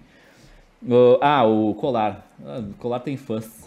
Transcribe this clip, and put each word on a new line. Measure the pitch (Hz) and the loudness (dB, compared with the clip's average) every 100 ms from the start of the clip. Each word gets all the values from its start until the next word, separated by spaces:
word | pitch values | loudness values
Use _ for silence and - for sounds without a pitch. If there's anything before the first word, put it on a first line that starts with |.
| _ _ _ _ _ - _ _ | _ _ _ _ _ -20 _ _
O, | - 120 123 127 | 0 4 6 4
ah, | 143 147 113 | 4 2 2
o | 110 110 104 | 2 0 -2
Colar. | 147 117 107 98 - _ 139 | -4 -2 -4 -6 -20 _ -16
Ah, | 143 104 | -14 -14
o | 101 | -12
Colar | 120 123 | -10 -8
tem | 151 135 | -8 -12
fãs. | - 110 117 - | -8 -10 -10 -20